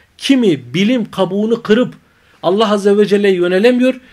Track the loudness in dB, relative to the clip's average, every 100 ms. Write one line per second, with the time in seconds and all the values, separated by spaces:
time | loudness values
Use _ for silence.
0 | _ -8 0 2 2 0 -4 -2 0 0
1 | -4 -4 -4 -2 -2 -2 0 0 0 -6
2 | _ _ _ _ -2 0 0 0 2 2
3 | 2 2 0 0 0 2 2 2 0 -2
4 | -12